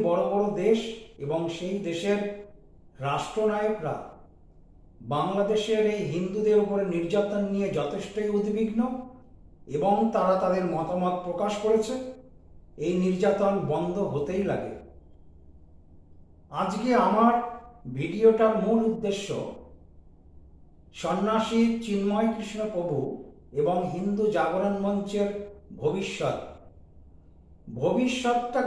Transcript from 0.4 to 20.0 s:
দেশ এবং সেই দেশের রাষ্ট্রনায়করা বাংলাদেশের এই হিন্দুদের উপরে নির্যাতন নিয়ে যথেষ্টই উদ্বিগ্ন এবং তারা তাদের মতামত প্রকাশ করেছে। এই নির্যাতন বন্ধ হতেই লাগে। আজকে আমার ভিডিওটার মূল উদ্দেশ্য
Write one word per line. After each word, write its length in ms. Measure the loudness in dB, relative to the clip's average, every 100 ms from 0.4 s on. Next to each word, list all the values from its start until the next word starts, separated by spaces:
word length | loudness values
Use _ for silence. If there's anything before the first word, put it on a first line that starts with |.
| 0 2
দেশ 160 | 4 2 0 -10 -16 -10
এবং 200 | -4 -2 -4
সেই 280 | -6 -6 -4 -4
দেশের 320 | -4 0 0 -2 -8 -14 -20 -20 -20 -20 -8 -4
রাষ্ট্রনায়করা 880 | -2 -4 0 0 2 0 -2 -4 -6 -10 -18 -20 -20 -20 -20 -20 -20 -20 -16 -4 -2
বাংলাদেশের 680 | 0 0 2 0 2 2 2
এই 80 | 0 -2
হিন্দুদের 440 | -2 -2 0 4 4 4
উপরে 180 | 0 0
নির্যাতন 480 | -2 0 0 0 -2 -2
নিয়ে 140 | -2 -2 -2
যথেষ্টই 520 | -4 -6 -8 -4 -2 0
উদ্বিগ্ন 420 | 0 0 0 0 -2 -4 -12 -18 -20 -20 -20 -20 -6
এবং 260 | 0 2 4 2 2
তারা 200 | 2 2
তাদের 200 | 2 0 0
মতামত 420 | -2 -2 0 0 -2 -4
প্রকাশ 280 | -2 -2 0
করেছে। 300 | 2 2 2 -4 -8 -14 -20 -20 -20 -20 -18 -6
এই 160 | -2 0
নির্যাতন 500 | 2 2 2 2 2 0 0
বন্ধ 240 | -2 -2 -2 -2
হতেই 320 | -2 -2 -2 -2
লাগে। 220 | -2 -6 -12 -16 -20 -20 -20 -20 -20 -20 -20 -20 -20 -20 -20 -20 -20 -20 -20 -8
আজকে 380 | -4 -2 0 2 4 4
আমার 260 | 6 6 4 0 -10 -16 -18 -10 -6
ভিডিওটার 560 | -4 4 6 8 4 4
মূল 160 | 2 2 2
উদ্দেশ্য 360 | 0 -2 -4 -4 -6 -8 -12 -18 -20 -20 -20